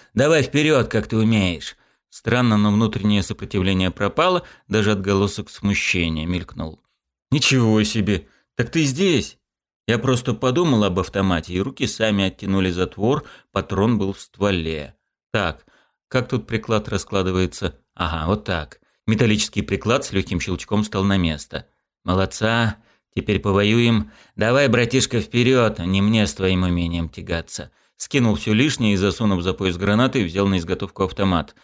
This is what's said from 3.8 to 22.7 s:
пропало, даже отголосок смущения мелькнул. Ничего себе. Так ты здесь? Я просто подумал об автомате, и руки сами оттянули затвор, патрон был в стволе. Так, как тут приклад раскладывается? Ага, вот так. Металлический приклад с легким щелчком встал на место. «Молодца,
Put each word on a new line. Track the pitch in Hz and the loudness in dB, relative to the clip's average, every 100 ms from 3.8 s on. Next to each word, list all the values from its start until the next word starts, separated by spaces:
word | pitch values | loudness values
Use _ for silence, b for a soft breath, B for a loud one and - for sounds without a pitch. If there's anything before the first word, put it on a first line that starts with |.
| 92 | 0
пропало, | - 101 - 175 185 B B B | 0 -2 0 2 0 B B B
даже | 104 107 | 0 2
отголосок | 104 95 98 98 - - | 0 0 2 2 -2 -10
смущения | - 101 98 - 92 82 80 80 | -4 -2 0 0 0 0 -2 -4
мелькнул. | 87 87 - 80 78 _ _ _ _ _ | -4 -6 -10 -12 -12 _ _ _ _ _
Ничего | 147 - 131 113 107 | 0 2 4 4 4
себе. | 107 113 98 98 b b b - | 2 0 0 -2 b b b -6
Так | 117 | -4
ты | 165 | 0
здесь? | 147 131 196 147 - - _ _ _ _ - | 0 0 2 2 -2 -10 _ _ _ _ -2
Я | 117 | -2
просто | 117 120 - | 2 0 0
подумал | 117 127 123 175 120 104 | -2 0 0 2 4 2
об | 90 | 0
автомате, | 90 98 95 87 80 | -2 0 0 0 -2
и | 90 | -4
руки | 104 135 139 | -4 -2 -6
сами | - 110 101 | -2 0 2
оттянули | 95 - 95 95 92 | 0 -4 -4 0 0
затвор, | 90 92 - 107 147 B B B | 0 -4 -2 -2 -2 B B B
патрон | 98 95 95 107 113 | -6 -4 0 2 2
был | 98 | -2
в | 98 | -6
стволе. | - - 101 95 80 80 69 - _ _ _ | -14 -4 -2 0 -2 -6 -10 -16 _ _ _
Так, | 113 90 76 _ b b b _ | -2 -2 -6 _ b b b _
как | 127 120 | -4 -2
тут | 123 - | -4 -4
приклад | 113 - 110 107 | -8 -2 -2 -2
раскладывается? | 98 - 101 92 92 92 - 95 - _ | -6 -4 -2 0 0 -2 -2 -8 -8 _
Ага, | _ 85 82 80 | _ -6 -4 -2
вот | 104 - | -2 -2
так. | 90 73 - _ _ - | -6 -6 -16 _ _ -4
Металлический | 110 117 104 - - | 2 2 2 0 -4
приклад | 92 98 107 123 - | -4 -2 0 -2 0
с | |
легким | 98 90 90 | -4 -2 -4
щелчком | - 90 - 104 | -4 -6 -4 -2
встал | 107 101 | -2 0
на | 98 98 | 0 2
место. | 85 76 - 73 - _ _ _ - | 0 -2 -8 -12 -14 _ _ _ -2
«Молодца, | 92 95 - 110 117 113 | 0 0 -2 0 2 0